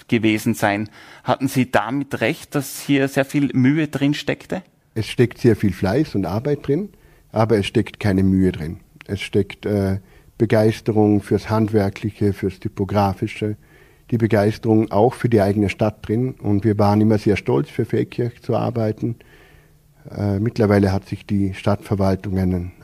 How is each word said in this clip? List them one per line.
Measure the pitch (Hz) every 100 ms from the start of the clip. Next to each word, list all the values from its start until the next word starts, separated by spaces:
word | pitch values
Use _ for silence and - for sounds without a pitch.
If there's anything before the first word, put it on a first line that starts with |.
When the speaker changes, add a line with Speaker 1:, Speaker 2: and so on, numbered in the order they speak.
| -
Speaker 1:
gewesen | 120 110 107 120
sein. | 107 107 101 107 - - -
Hatten | - 120 131
Sie | 135 120
damit | 113 104 139 135 120
recht, | 113 160 - 147
dass | 135 -
hier | - 139 135
sehr | 139 139
viel | 147 139
Mühe | 131 127 151 151
drin | 139 143
steckte? | 147 - 135 - 180 - _ _ -
Speaker 2:
Es | 104
steckt | - 120 -
sehr | 120 107
viel | 104
Fleiß | 90 92 120 156 104
und | 85
Arbeit | 101 143 147 -
drin, | 147 208 - _ _ _
aber | 110 113 110
es | 98
steckt | 117 98 -
keine | 107 95
Mühe | 95 95 92
drin. | 85 78 95 - - -
Es | 101
steckt, | - 107 98 - -
äh, | 104 98 95 - - - _
Begeisterung | 110 110 110 113 - 107 104 104
fürs | - 101 -
Handwerkliche, | 110 107 110 98 - 107 - 104
fürs | 95 98 -
Typografische, | 107 - 95 101 101 92 113 - 107 107 - - - _ -
die | 117
Begeisterung | 110 107 104 - 117 110 113
auch | 98 120
für | - 120
die | 113
eigene | 98 104 98
Stadt | - 110 - -
drin. | 110 127
Und | - 104 101
wir | 110 104
waren | 104 104
immer | 107 107
sehr | 110 95
stolz, | - 131 147
für | - 113
Feldkirch | 113 123 - 120 -
zu | - 110
arbeiten. | 113 117 110 107 120 113 - - - - _ _ _ _ - -
Äh, | 101 98
mittlerweile | 113 - 104 104 98
hat | 98 -
sich | 104 -
die | 101 98
Stadtverwaltung | 95 - 101 - 98 95 95 104 95
einen | 92 90 90 -